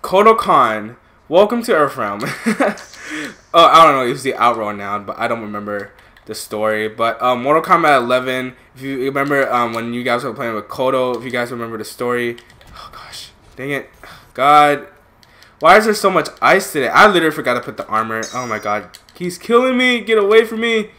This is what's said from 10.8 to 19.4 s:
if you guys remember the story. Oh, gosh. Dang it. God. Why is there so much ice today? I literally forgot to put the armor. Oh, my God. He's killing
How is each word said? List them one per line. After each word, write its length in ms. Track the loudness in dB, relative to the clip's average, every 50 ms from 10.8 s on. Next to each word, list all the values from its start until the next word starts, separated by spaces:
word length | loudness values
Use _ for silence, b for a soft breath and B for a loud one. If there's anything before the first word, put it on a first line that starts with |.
| -2 0 0 0 -2 -2 -4 -6
if 60 | -8
you 80 | -6
guys 180 | -6 -6 -6 -6
remember 260 | -8 -10 -10 -10 -10
the 80 | -12 -12
story. 520 | -14 -10 -8 -6 -4 -2 -2 -4 -6 -8 -10 -18 _ -20 _ -20 -20
Oh, 180 | -20 -20 -20 -20
gosh. 380 | -20 -20 -20 -20 -20 -20 -20 -20 _ _ _ _ _
Dang 140 | -14 -8 -6
it. 200 | -6 -6 -8 -12 _ _ B B B B B B
God. 540 | _ 0 4 6 8 8 6 6 2 -2 -4 -16 _ _ _ _ _ _ b b b b b b b b
Why 180 | 6 6 6
is 100 | 6 6
there 80 | 2 -2
so 140 | 0 0 0
much 200 | 2 0 -2 -2 -6 0
ice 320 | 2 2 4 2 0 -2
today? 160 | -4 -2 -2 2
I 200 | 4 4 4 6
literally 260 | 4 2 0 0 -2
forgot 200 | -2 -4 -2 -2
to 60 | -2
put 160 | -4 -10 -12
the 100 | -12 -10 -4
armor. 340 | -2 -2 -2 -2 -6 -8 -8 -8
Oh, 140 | -10 -10 -8
my 140 | -6 -8 -6
God. 360 | -4 -4 -6 -6 -6 -12 -20 -20 _ _ _
He's 220 | -10 -10 -10 -10
killing 380 | -10